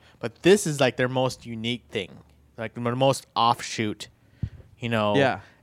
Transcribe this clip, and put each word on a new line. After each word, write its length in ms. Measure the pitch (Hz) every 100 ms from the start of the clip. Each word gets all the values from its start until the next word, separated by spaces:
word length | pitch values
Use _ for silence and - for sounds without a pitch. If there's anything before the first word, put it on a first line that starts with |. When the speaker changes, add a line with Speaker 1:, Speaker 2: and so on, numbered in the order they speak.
| _ _
Speaker 1:
But 220 | 117 -
this 220 | 165 202 170
is, 140 | 143
like, 180 | 131 120
their 120 | 127
most 360 | 127 127 - 117
unique 380 | 117 113 120 _
thing, 180 | 113 90 - - _ _ -
like, 160 | 110 -
their 200 | 120 123
most 320 | 135 131 - -
offshoot. 720 | 117 120 - - 110 - - _ _ _ - - - -
You 100 | 117
know, 260 | 113 104 127
Speaker 2:
Yeah. 240 | 135 95 - _